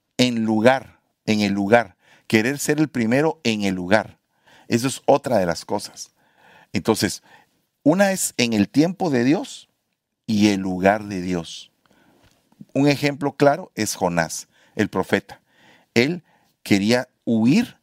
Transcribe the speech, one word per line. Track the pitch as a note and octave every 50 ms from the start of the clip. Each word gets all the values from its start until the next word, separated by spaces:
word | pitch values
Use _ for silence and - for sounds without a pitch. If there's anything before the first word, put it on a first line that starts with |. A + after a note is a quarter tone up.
| _ _ _
en | - B2 B2+ A#2+ A#2 A2
lugar, | A2 A2 G#2+ G#2+ A#2+ C3 C3+ A#2 - _ _ _ _ _ _ _
en | - G#2+ G#2+
el | G#2 G2+ G2+
lugar, | G2+ G2+ G2 A2 A#2+ A2+ F#2 - _ _ _ _ _ _
querer | _ - A2 G#2+ B2 C#3+ C#3
ser | - - D3+ D3
el | D#3 C#3+
primero | - C3 A#2 A2 A#2+ C3+ D3+ D#3+ D3+ - _
en | A#2+ A2 G#2+ G2+
el | G2 F#2+
lugar. | F#2 F2+ F2+ G2 A2 F#2+ - - _ _ _ _ _ _ _ _ _ _ _
Eso | - A#2+ A#2 C3+
es | - - _
otra | - C3+ C#3+ - C3 B2 G#2+
de | F#2
las | F2 E2 - -
cosas. | - G#2 G#2 - - - - - - _ _ _ _ _ _ _ _ _ - _ _ -
Entonces, | G2+ - - A2 - - F#2 - - _ _ - _ _ _ _ _ _ _ _ _ _
una | C#3 D#3+ F#3+ G3+ G3 F#3+
es | F3+ - - -
en | - B2 A#2 A2+
el | G#2+ G2+ -
tiempo | _ C3 D#3 F3 F#3 - F#3+ F3
de | C#3 B2 A#2+
Dios | B2+ D3+ F#3+ C#4 - - - - _ _ _ _ _ _ _ _ _ _ _ _
y | - A2+ G#2 G#2 G#2
el | G2+ G2
lugar | F#2+ F#2+ F#2 F2+ F#2 G2 G#2 G#2+ G#2+
de | G2+ G#2 F#2
Dios. | F2+ F#2 F#2 F2 E2 - - - - _ _ _ _ _ _ _ _ _ _ _ _ _ _ _ _ _ _ _ - _ _
Un | C3 C#3 D3
ejemplo | C#3+ - C#3 D3 C#3+ C3+ C#3+ C#3+ -
claro | _ C#3+ C#3+ C#3+ E3+ F#3 - _
es | - A2 G2+ -
Jonás, | - - F2+ F2 E2+ E2 D#2 - - - _ _ _ _ _ _
el | - G#2+ F#2
profeta. | - G2 F#2 - - G2+ - _ - _ _ _ _ _ _ _ _ _ _ _ _
Él | A#2 A#2+ C#3+ F3 F3 - _ _ _ _ _ _ _ _
quería | - G#2+ G2+ G2 G#2+ A#2+ B2 C3+ - _ _ _
huir | - A#2 A2 A2 A#2+ D3 G#3+ A#3+ - - _